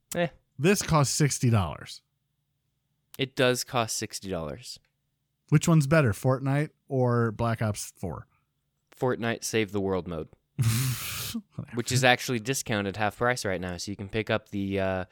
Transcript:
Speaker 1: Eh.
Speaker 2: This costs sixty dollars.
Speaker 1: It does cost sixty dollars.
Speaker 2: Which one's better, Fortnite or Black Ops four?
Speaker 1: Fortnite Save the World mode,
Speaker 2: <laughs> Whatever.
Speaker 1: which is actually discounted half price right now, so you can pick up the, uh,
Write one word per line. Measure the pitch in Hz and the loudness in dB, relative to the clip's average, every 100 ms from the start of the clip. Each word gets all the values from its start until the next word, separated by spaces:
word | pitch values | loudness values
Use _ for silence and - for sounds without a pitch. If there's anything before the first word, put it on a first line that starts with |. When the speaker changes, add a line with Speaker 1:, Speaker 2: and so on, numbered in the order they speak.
| _ 170 | _ -4
Speaker 1:
Eh. | 170 - _ - | -2 -4 _ 0
Speaker 2:
This | 147 202 | 2 2
costs | - 156 139 - | 4 4 4 2
sixty | 147 - 123 | 2 2 4
dollars. | 113 85 - - - _ _ _ _ _ _ _ _ _ _ _ - | 4 2 -4 -12 -18 _ _ _ _ _ _ _ _ _ _ _ -6
Speaker 1:
It | 135 - | -6 2
does | 127 123 | 2 2
cost | - 127 110 - | -2 -2 -2 -4
sixty | 107 - 98 | -6 -8 -6
dollars. | 90 78 69 - - _ _ _ _ _ _ _ | -6 -6 -10 -14 -18 _ _ _ _ _ _ _
Speaker 2:
Which | 151 - | 2 6
one's | 160 135 | 4 6
better, | 160 135 | 4 4
Fortnite | 95 127 131 135 139 151 - _ | 2 2 2 0 -2 -2 -8 _
or | 135 123 120 117 | 0 2 2 2
Black | 110 117 113 | 0 -2 0
Ops | 110 104 - - | -2 -2 -8 -10
four? | 92 69 - _ _ _ _ _ _ - | -10 -10 -14 _ _ _ _ _ _ -4
Speaker 1:
Fortnite | 131 117 117 117 | -2 0 -2 -4
Save | - 113 104 | -2 0 0
the | 101 | 0
World | 95 95 85 | 0 -2 -2
mode, | 82 78 _ | -8 -8 _
Speaker 2:
<laughs> | _ - 113 113 131 120 - - - 233 - - | _ -2 0 2 -2 -4 -8 -8 -8 -10 -10 -12
Whatever. | - 120 | -8 -6
Speaker 1:
which | 117 | -2
is | 127 | 2
actually | 131 123 - 123 | 4 4 2 -4
discounted | 107 135 - 110 101 95 | -2 -4 -2 -2 -2 -2
half | 107 - | -2 0
price | 120 123 107 | 0 0 -2
right | 92 | -4
now, | 92 87 | -4 -6
so | - | -8
you | 98 | -8
can | 101 | -6
pick | 110 107 | -4 -2
up | 110 - | -2 -2
the, | 101 98 98 | -6 -2 0
uh, | 95 92 90 | 0 -2 -6